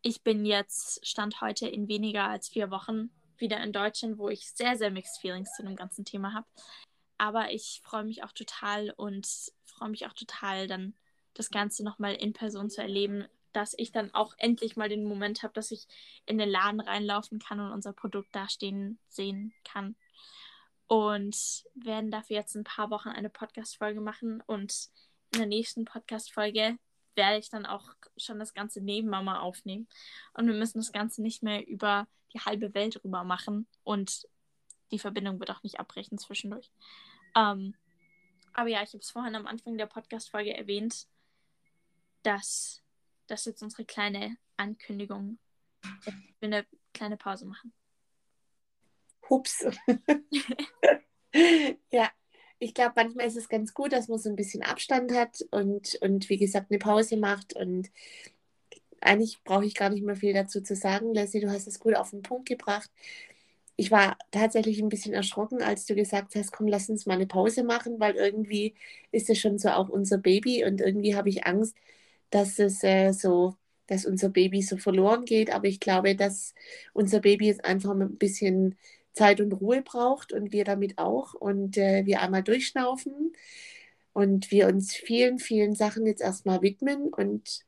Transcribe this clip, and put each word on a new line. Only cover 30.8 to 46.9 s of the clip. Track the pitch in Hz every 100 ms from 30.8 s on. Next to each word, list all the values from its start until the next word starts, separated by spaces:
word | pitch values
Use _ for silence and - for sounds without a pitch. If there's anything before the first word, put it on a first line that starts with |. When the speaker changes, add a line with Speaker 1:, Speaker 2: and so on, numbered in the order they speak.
| 226
Speaker 1:
Ganze | 208 220 -
nicht | 220 -
mehr | 220 208 -
über | 202 208 202 214 _ _
die | 226
halbe | - 208 208
Welt | 202 214 214
rüber | 196 185
machen | 180 180 - 208 226 _
und | - 202 196 - - _ _ _ _ - _
die | 214
Verbindung | 202 208 196 185
wird | -
auch | -
nicht | 202 -
abbrechen | 208 - - 208
zwischendurch. | - 202 202 202 - _ - - - _ _
Ähm, | 226 214 196 196 - _ _ _ _ _ _ _
aber | - 233
ja, | 214
ich | 208
hab's | 208 -
vorhin | 233 240
am | 220 202
Anfang | 226 - 220
der | 214
Podcast-Folge | 226 _ 226 - 214 208
erwähnt, | - 202 202 226 - - _ _ _ _ _ _ _ _ _ _ _
dass | 214 202 - - - - _ _ _ _ _
das | 214 -
jetzt | 214
unsere | 214 -
kleine | 214 - 208 202 214 233 _ -
Ankündigung | 202 220 - 202 202 202 202 233 _ _ _ _
ist, | 196 196 -
dass | 196 _ _
wir | 214
eine | 208 202 _ _